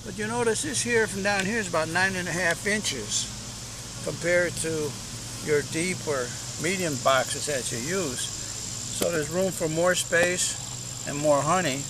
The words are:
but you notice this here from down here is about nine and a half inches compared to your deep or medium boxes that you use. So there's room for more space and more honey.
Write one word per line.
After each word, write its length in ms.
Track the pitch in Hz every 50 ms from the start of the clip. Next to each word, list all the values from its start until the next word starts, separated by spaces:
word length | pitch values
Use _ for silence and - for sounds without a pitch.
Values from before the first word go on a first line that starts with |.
| -
but 120 | 220 190
you 100 | 190 214
notice 360 | 220 226 240 240 233 220 208 -
this 180 | - 262 -
here 260 | - 240 240 226 220
from 160 | 202 175 196 190
down 220 | 202 208 196 190
here 140 | 185 220 240
is 100 | 214 180
about 180 | 170 165 156 160
nine 260 | 160 175 185 190 196
and 120 | 185 175
a 40 | 175
half 340 | 151 170 185 170 170 - -
inches 640 | - 202 214 202 - - 131 107 110 - - - - - - - - - - - - - - - - - - -
compared 500 | - 156 147 151 170 175 175 175 170 156
to 360 | - - 160 160 160 151 147 131 - - - - - - - - - -
your 160 | - 151 147 139 131
deep 260 | - 160 165 185 185 170 -
or 180 | 156 147 135 123 120 120 - - - - -
medium 340 | 147 160 190 190 185 165 147 123 113
boxes 420 | 131 135 131 123 - - 139 120
that 260 | - 147 131 117 -
you 60 | 131
use. 440 | 120 113 143 180 196 185 147 123 117
So 880 | - - - - - - - - - - - - - - - - - 175
there's 180 | 170 165 151 147
room 220 | 156 180 190 190
for 160 | 175 - 180 156
more 260 | 156 160 170 180 180
space 1120 | 170 - - - 170 175 175 180 180 - - - - - - - - - - - - -
and 100 | - 139
more 240 | 143 147 151 147 139
honey. 400 | 135 147 170 185 180 151 131 139 139